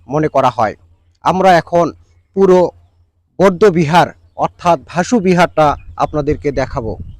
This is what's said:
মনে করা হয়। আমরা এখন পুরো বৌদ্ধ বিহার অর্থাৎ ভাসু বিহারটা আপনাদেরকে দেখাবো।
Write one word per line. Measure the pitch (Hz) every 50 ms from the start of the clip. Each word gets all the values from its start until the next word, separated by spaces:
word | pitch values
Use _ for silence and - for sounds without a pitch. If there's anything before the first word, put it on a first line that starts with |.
| _ 123
মনে | 131 156 156 151
করা | - 139 131 127
হয়। | - - 113 104 87 _ _ _ _ _ _ _ _ _
আমরা | - 147 170 185 190 190 180
এখন | 165 - - 175 170 170 139 - _ _ _ _ _ _ _ -
পুরো | 190 196 180 180 180 175 - - _ _ _ _ _ _ _ _ _ _ _ _ -
বৌদ্ধ | 175 202 190 160 220
বিহার | 208 165 170 165 143 170 175 147 - - _ _ _ -
অর্থাৎ | - 143 160 _ - - 175 170 135 123
ভাসু | - - 165 180 - 254 233
বিহারটা | 175 190 180 175 175 - - 156 156 147 135 - - - -
আপনাদেরকে | - 127 - - 151 143 147 147 - - 147
দেখাবো। | 131 139 131 120 - 139 117 110 92 - - - -